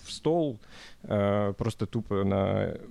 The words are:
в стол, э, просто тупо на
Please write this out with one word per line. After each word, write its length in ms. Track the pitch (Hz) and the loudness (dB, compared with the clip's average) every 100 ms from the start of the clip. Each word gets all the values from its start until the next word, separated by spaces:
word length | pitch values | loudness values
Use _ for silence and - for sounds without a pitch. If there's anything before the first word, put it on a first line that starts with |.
в 60 | - | -14
стол, 480 | - 151 170 147 107 - - - - | -2 0 2 0 -4 -14 -20 -18 -14
э, 500 | - 104 101 101 101 92 | -2 2 4 4 2 0
просто 300 | 113 - 107 | -2 -2 -2
тупо 380 | 113 - 98 | -2 0 0
на 500 | 98 98 98 101 101 - - | 2 4 2 2 0 -4 -10